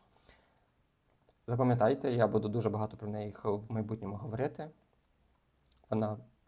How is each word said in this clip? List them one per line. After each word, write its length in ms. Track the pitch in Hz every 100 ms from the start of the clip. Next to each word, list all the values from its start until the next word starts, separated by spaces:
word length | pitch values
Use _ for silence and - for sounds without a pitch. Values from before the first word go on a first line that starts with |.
| _ _ - - _ _ _ _ _ _ _ _ _ _ -
Запам'ятайте, 640 | 120 127 120 110 139 139
я 160 | 120 107
буду 220 | 107 107
дуже 200 | 113 107
багато 280 | 107 107 -
про 100 | 104
неї 240 | 107 104
х-, 180 | 101 107
в 160 | 104 110
майбутньому 460 | 113 107 110 98 101
говорити. 540 | - 113 143 - 156 - _ _ _ _ _ _ _ _ - _ -
Вона, 280 | 110 107 107 120 _